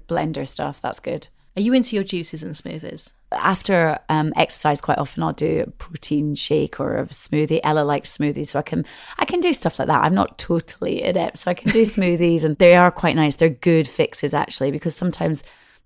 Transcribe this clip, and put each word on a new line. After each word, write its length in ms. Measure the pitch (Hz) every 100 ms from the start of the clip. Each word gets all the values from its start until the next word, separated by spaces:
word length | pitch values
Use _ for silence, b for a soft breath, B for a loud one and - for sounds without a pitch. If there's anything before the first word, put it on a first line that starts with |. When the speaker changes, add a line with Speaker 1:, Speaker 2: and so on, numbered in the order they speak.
| -
Speaker 1:
blender 400 | 165 156 151 135
stuff. 320 | - 143 143
That's 200 | - -
good. 280 | - 127 - _ _ -
Speaker 2:
Are 40 |
you 140 | 214
into 200 | 262 247
your 100 | 208
juices 380 | 196 180 160 156
and 120 | 175
smoothies? 580 | 160 156 160 170 160 - - _
Speaker 1:
After, 640 | - 175 185 - 185 160 151 -
um, 240 | 156 156
exercise, 460 | - 160 - 151 147
quite 180 | - -
often 240 | - -
I'll 100 | 160
do 320 | 147 151 160 -
a 40 |
protein 600 | - - 160 - 151 151 143
shake 440 | - 156 147 -
or 160 | 143 -
a 100 | 135
smoothie. 520 | - - 151 151 160
Ella 200 | 151 151
likes 320 | 147 143 - -
smoothies, 300 | 147 143 147
so 100 | 139
I 40 |
can, 220 | - 160 143 B B -
I 60 |
can 160 | - 359
do 120 | 349
stuff 260 | 294 - -
like 100 | -
that. 140 | 147
I'm 120 | 156
not 240 | 190 - -
totally 640 | - 170 - - - -
inept, 360 | - 180 190 -
so 120 | -
I 40 |
can 160 | 180 -
do 120 | 226
<laughs> 140 | 214 -
smoothies, 480 | 185 170 170 165
and 120 | 156 147
they 160 | 175 175
are 140 | 175
quite 240 | - 175
nice. 220 | 135 151 -
They're 140 | 165
good 360 | 131 180 165 143
fixes, 460 | - - - 143
actually, 360 | 143 - - 139
because 240 | 139 170 -
sometimes 480 | 180 - 165 151 b b b b